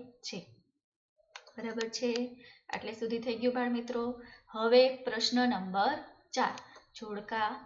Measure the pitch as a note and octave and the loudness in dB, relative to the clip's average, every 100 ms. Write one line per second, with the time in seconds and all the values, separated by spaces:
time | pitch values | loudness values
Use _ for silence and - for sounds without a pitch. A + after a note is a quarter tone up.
0 | - - - F#3+ - - _ _ _ _ | -8 -16 -12 -12 -12 -20 _ _ _ _
1 | _ _ _ - - - A3+ A3+ A3+ - | _ _ _ -20 -18 -10 -6 -4 -4 -2
2 | B3 A#3+ B3 - - - - G#3 G#3+ A3+ | -2 0 -4 -8 -20 -20 -10 -8 -8 -6
3 | A3+ A#3 A#3+ A3+ B3 B3 B3 A#3+ A#3 A#3 | -4 -2 -2 0 2 2 0 0 -2 -4
4 | A#3+ B3 - - - A3 A3+ A#3+ C4 C4 | -4 -6 -12 -20 -12 0 6 8 8 4
5 | B3 A3 - A#3+ B3 F#3+ F#3 F#3+ A#3 D#4 | -4 -2 2 4 2 2 0 2 2 2
6 | - - _ C4 A3+ - - - _ - | -6 -20 _ -2 -2 -2 -14 -20 _ -14
7 | G#3+ G3+ - A3 G#3+ B3+ | -10 -10 -6 -2 -2 -4